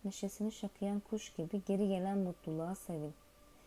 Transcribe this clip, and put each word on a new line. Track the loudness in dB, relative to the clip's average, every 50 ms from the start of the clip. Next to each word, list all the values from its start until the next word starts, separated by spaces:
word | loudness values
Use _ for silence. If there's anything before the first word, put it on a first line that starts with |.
| -6
Neşesini | -6 -4 -2 -4 -4 -2 0 -2 -2 -2
şakıyan | -2 -6 -6 -4 -2 0 0 0 0
kuş | 0 -2 -4 -4 -4 -6 -4
gibi | -4 -2 0 -2 -2 2
geri | 2 4 4 4 4
gelen | 4 2 2 2 2 2
mutluluğa | 2 2 0 -2 -4 -2 -2 0 0 -2 -2
sevin. | -4 -4 -4 -4 -4 -4 -4 -8 -10 -16 -20 -20 -20 -20 -20 -20 -20 -20